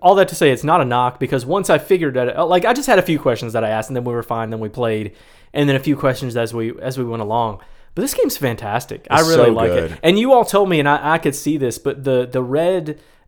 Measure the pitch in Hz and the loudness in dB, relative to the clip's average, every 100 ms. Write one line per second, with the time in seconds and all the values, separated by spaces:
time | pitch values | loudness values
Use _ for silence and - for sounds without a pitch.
0 | 180 196 185 156 156 123 147 175 127 120 | 4 6 4 2 2 2 2 2 2 0
1 | 123 - 127 135 120 196 180 156 - 185 | -2 -2 -4 -4 -2 -2 2 0 2 0
2 | 156 127 123 - 170 180 202 247 269 202 | 0 -2 -2 0 2 2 2 0 2 2
3 | 175 151 139 110 117 113 110 110 110 127 | 2 0 0 -2 -2 -4 -2 -2 -4 -6
4 | 123 120 113 117 110 110 110 127 117 107 | -6 -6 -6 -6 -6 -6 -8 -4 -2 -2
5 | 104 - _ - - - 143 135 151 139 | -6 -12 _ -20 -8 -2 2 2 0 0
6 | 139 127 127 120 113 117 113 - 123 131 | 0 -2 -4 -4 -4 -4 -6 -6 -8 -6
7 | 120 113 104 117 117 107 - - - - | -6 -6 -4 -2 -2 -6 -16 -20 -12 -6
8 | 262 - 392 - 135 113 107 113 - - | -4 -2 -2 -2 -4 -4 -4 -6 -6 -12
9 | - 151 165 165 120 113 113 104 82 80 | 0 2 4 6 6 4 2 0 -2 -2
10 | 160 202 247 254 208 202 190 160 143 147 | 2 2 4 4 4 2 2 2 2 0
11 | 147 160 160 139 147 151 127 127 139 139 | 0 0 -2 -4 -4 -2 -2 -4 -6 -4
12 | 135 127 127 127 127 143 170 185 151 151 | 0 0 0 -4 -2 0 0 0 -4 -10
13 | _ _ | _ _